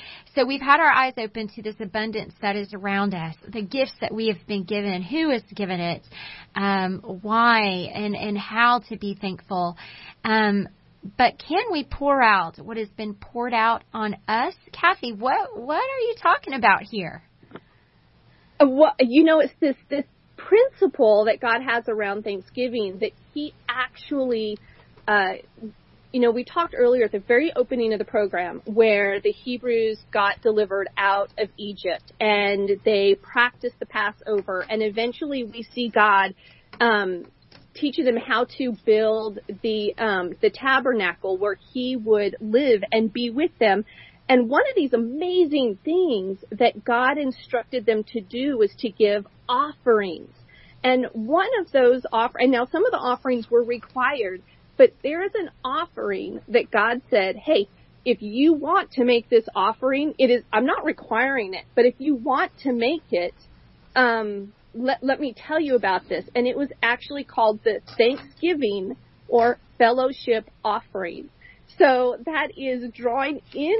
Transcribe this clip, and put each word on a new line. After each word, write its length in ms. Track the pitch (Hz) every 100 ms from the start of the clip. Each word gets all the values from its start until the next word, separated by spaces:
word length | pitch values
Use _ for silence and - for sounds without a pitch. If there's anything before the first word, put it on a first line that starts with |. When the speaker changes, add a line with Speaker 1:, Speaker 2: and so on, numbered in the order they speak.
| - - - -
Speaker 1:
So 100 | 254
we've 140 | 277
had 180 | 262 302
our 120 | 311
eyes 240 | 254 262 254
open 300 | 220 226 214 -
to 60 |
this 120 | 214 214
abundance 520 | 208 214 220 214 - -
that 140 | 208
is 180 | 208 202
around 420 | 202 196 196 202
us, 200 | 180 160 160 -
the 140 | 220
gifts 320 | 196 269 269 -
that 140 | -
we 140 | 214 220
have 180 | 185 -
been 160 | 202
given, 400 | 175 208 202 185
who 280 | 180 302 320
has 120 | 240 -
given 260 | - 190 180
it, 220 | 170 165 - - - - -
um, 460 | - 202 196 185 185 - 185
why, 400 | 208 226 233 226
and, 520 | 208 180 170 - 208
and 240 | 202 214 202
how 420 | 196 220 240 240 -
to 80 | 226
be 200 | 202 196
thankful. 560 | 196 180 - 185 175 170 - - - -
Um, 440 | 226 220 214 202 185 - _ _ - -
but 160 | 240 -
can 360 | - 349 480
we 100 | 320
pour 400 | - - 285 277
out 360 | 226 196 165 170
what 180 | 165 226
has 120 | 214
been 240 | - 214
poured 400 | 202 - 240 240
out 280 | 233 226 226 -
on 240 | 220 214 - -
us? 260 | 220 302 - _
Kathy, 400 | - 339 381 240
what, 460 | 202 247 349 466 427
what 240 | 240 320
are 180 | 523 539
you 120 | 466 453
talking 320 | 339 381 -
about 280 | 269 214 190
here? 400 | 208 220 170 - _ _ _ - - _ _ _ _ _ _ _ _ _
Speaker 2:
Uh, 60 | 285
what, 280 | 262 311 -
you 240 | 254 269
know, 160 | 330 320
it's 120 | 269 -
this, 160 | 294 254 _
this 160 | 285 - _ _ -
principle 880 | - 415 539 - 381 - 220 208
that 160 | 214 -
God 200 | 240 233
has 240 | 262 233 233
around 340 | 214 202 202
Thanksgiving 760 | 214 196 - - 247 233 202 190
that 120 | 220 - _
he 180 | 294 294 - -
actually, 880 | 247 254 - - 285 254 226 214 208 - - _ - -
uh, 220 | 208 190 - - - 220 - _ _ _
you 80 | 254
know, 80 | 240
we 140 | 226
talked 300 | 247 349 339 -
earlier 280 | 240 254
at 80 | 214
the 60 | 202
very 340 | 196 247 320
opening 380 | - 247 247 226
of 60 | 208
the 60 |
program 580 | 196 226 202 175 175 175
where 560 | - 214 220 202 202 196
the 120 | 202
Hebrews 680 | - 254 247 247 233 220 214 _
got 300 | 214 196 -
delivered 480 | 226 214 196 196 190 -
out 340 | 196 196 196 -
of 140 | 202 -
Egypt 520 | 202 190 185 160 - _
and 520 | 214 208 202 202 196 196 240
they 300 | 208 196 196
practiced 580 | - 247 240 - 247 -
the 60 | -
Passover, 800 | 214 208 208 - 208 190 185 -
and 140 | 220
eventually 600 | 214 208 240 - 302 277
we 220 | 226 226 220
see 160 | - 233
God, 440 | 226 208 196 190 - - - _ -
um, 460 | 233 208 190 175 - _ _ - _
teaching 320 | - 294 254 254
them 100 | 233
how 300 | - 226 247 -
to 180 | 254 208 -
build 540 | 214 220 220 220 202 - 196
the, 320 | 226 214 208 -
um, 360 | 220 190 180 -
the 80 | 214
tabernacle 880 | - 269 262 254 233 180 175 190 185
where 220 | 202 190 _
he 220 | 254 247 254
would 400 | 220 214 202 -
live 420 | 214 226 285 214 190
and 200 | 226 220
be 160 | 240 240
with 220 | 233 339 -
them. 260 | 220 196 - - - _ -
And 220 | 254 233
one 140 | 294 554
of 40 |
these 200 | 494 277
amazing 840 | 233 233 285 359 359 320 294 247 196
things 540 | 302 349 359 214 185 196 -
that 300 | 208 240 214
God 360 | 254 240 254 294
instructed 640 | 277 - - 240 - 254
them 200 | 214 214 214
to 80 | 226
do 340 | 185 240 277 254
was 140 | 202 -
to 100 | 233
give 380 | - 208 208 202 _ -
offerings. 840 | 247 294 - 254 214 196 160 - _ - - - -
And 260 | 254 254 247
one 380 | 226 220 330 392 480
of 100 | 339
those 340 | 269 247 254 -
offer-, 280 | 226 240 -
and 120 | 254
now 140 | 247
some 220 | 254 320 480
of 60 |
the 60 | 381
offerings 520 | 247 247 262 240 220
were 120 | 233
required, 800 | 233 240 - 254 254 285 196 185 - _ _ -
but 140 | 262 -
there 200 | 277 330
is 80 | 392
an 160 | 440 330 -
offering 760 | 254 294 339 - 208 196 185 226 -
that 220 | 208 -
God 300 | 220 220 247 -
said, 280 | 220 190 214
"Hey, 300 | - 339 415 _ _ _
if 160 | 254 233
you 320 | 208 226 302
want 380 | 302 285 370 -
to 120 | -
make 260 | 247 240 -
this 160 | 233 226
offering, 600 | 202 196 220 262 269 302 -
it 100 | 254
is, 120 | 240 -
I'm 140 | 214 262
not 180 | -
requiring 720 | 302 - - 220 262 269 196
it, 100 | 185 -
but 120 | - 240
if 80 | -
you 180 | 277
want 380 | 254 262 262 359 -
to 80 | 269
make 380 | 240 233 320 -
it, 220 | 175 175 - _ - _ _ _
um, 580 | 254 247 226 214 202 202 - _
let, 280 | 233 254 269
let 160 | 269 262
me 160 | 277
tell 240 | 220 - 311
you 180 | 294 247
about 340 | 202 180 -
this." 160 | 165 -
And 120 | 247 247
it 120 | 254
was 100 | 277 -
actually 420 | 233 247 - 285
called 360 | 277 - 220 220
the 160 | 220 208 - -
Thanksgiving 1000 | 233 285 - _ 339 311 226 202 185 185 _ _ -
or 300 | 240 233 240 _ -
fellowship 720 | 233 254 254 262 - 220 - _
offering. 680 | 214 208 - 196 175 - - _ - - _ -
So 400 | 311 254 247 - 285
that 220 | 311 302 -
is 340 | 269 254 240
drawing 480 | 226 240 247 277 294 -
in 220 | - 302